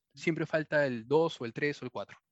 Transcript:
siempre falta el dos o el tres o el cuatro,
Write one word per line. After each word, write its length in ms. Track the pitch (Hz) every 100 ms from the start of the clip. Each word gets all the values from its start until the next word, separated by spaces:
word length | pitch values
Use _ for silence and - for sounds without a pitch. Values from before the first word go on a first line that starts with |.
| _
siempre 320 | - 175 156 160
falta 400 | 160 151 151 139
el 200 | 120 117
dos 320 | 151 165 -
o 60 | 120
el 60 |
tres 280 | 147 147 -
o 40 | 123
el 40 |
cuatro, 260 | 104 98 - _